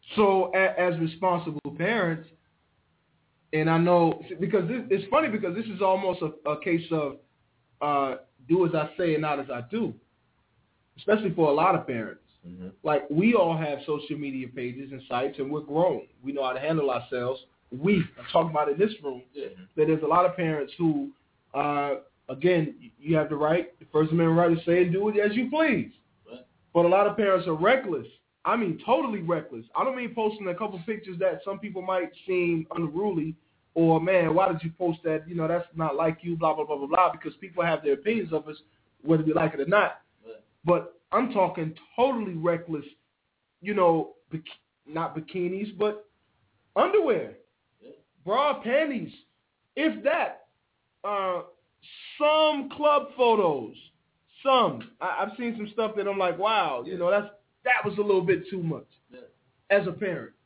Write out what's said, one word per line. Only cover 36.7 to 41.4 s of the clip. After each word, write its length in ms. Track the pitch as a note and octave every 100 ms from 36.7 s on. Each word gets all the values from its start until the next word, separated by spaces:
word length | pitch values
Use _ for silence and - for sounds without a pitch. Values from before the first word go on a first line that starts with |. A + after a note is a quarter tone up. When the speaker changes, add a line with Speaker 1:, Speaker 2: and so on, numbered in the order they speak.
| C#3+
Speaker 1:
blah, 120 | C#3
blah," 240 | E3+ F3
because 220 | E3 D#3+ -
people 240 | F#3+ F3
have 200 | E3+ D#3
their 100 | D3+
opinions 400 | C#3 G#3 A3+ E3+
of 140 | D#3 D3+
us, 80 | D3+ _ _ _ _
whether 200 | C#3 D#3+
we 80 | D#3
like 220 | D#3+ D#3
it 60 | C#3+
or 80 | C#3
not. 340 | G3+ F#3 - _ _ A2+
Speaker 3:
Right. 120 | A2 _ _ D#3+
Speaker 1:
But 340 | - - - _
I'm 200 | G3+ B3
talking 440 | G#3